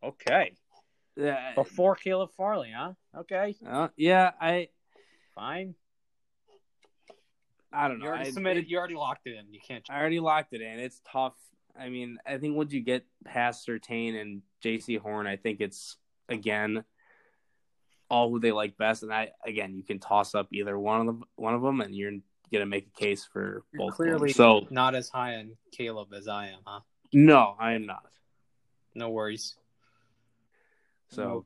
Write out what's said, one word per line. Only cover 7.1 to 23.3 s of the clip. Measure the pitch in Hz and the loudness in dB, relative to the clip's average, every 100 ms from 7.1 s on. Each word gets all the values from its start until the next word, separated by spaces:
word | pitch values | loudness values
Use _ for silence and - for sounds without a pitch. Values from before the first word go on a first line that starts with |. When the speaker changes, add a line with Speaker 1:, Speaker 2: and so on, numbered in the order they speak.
| - _ _ _ _ _ | -20 _ _ _ _ _
Speaker 2:
I | 147 143 | -2 -2
don't | 117 | -2
Speaker 1:
You | |
Speaker 2:
know. | 147 | -6
Speaker 1:
already | 160 135 | -6 -6
Speaker 2:
I, | |
Speaker 1:
submitted. | 160 185 175 | -4 0 0
Speaker 2:
it, | 160 | 0
Speaker 1:
You | 175 | -4
already | 175 | -4
locked | 165 139 139 127 | -4 -6 -6 -10
it | 113 | -14
in. | 104 | -18
You | 104 | -20
can't | - 120 - | -16 -14 -8
Speaker 2:
I | 139 | -4
already | 156 170 | -2 0
locked | 160 156 143 | 2 0 -2
it | 117 | -8
in. | 110 113 | -12 -10
It's | 127 - - | -12 -14 -8
tough. | 131 131 - _ _ _ - | -2 -2 -4 _ _ _ -16
I | 127 | -12
mean, | 123 123 117 | -10 -10 -12
I | - 139 | -10 -6
think | 151 147 | -2 -2
once | 147 | -2
you | 143 | -2
get | 117 127 - _ | 0 -2 -4 _
past | - 123 120 117 - | -6 0 0 -2 -6
Surtain | 113 - 117 113 110 | -8 -6 -6 -4 -6
and | 104 101 - _ | -8 -14 -16 _
J | 117 113 | -4 -4
C | - 107 | -4 -6
Horn, | 107 104 104 | -4 -4 -4
I | 98 | -4
think | 113 104 | -4 -4
it's, | 104 - - - _ _ - | -6 -6 -16 -18 _ _ -10
again, | 113 107 104 107 110 - _ _ _ _ _ _ _ _ _ _ _ - | -6 -2 -2 -2 -4 -8 _ _ _ _ _ _ _ _ _ _ _ 0
all | 120 117 | 2 4
who | 120 | 2
they | 113 | 2
like | 107 107 101 | 2 -2 0
best. | 110 110 | 0 0
And | 110 | -2
I, | 110 110 - | -4 -4 -8
again, | 113 107 98 | -8 -6 -6
you | 95 | -8
can | - 98 | -8 -8
toss | - 101 98 104 | 2 2 2 -2
up | 98 | -4
either | 101 101 101 | -4 -4 -2
one | 104 110 | 0 0
of | 113 | 0
them, | 117 - | -4 -10
one | - 110 | -6 -2
of | 120 | 0
them, | 135 135 | 0 0
and | 101 98 | -4 -6
you're | 101 101 - _ _ | -6 -8 -14 _ _
gonna | 107 101 | -2 0
make | 101 - | -2 -4
a | - | -2
case | 104 98 | 0 0
for | - | -4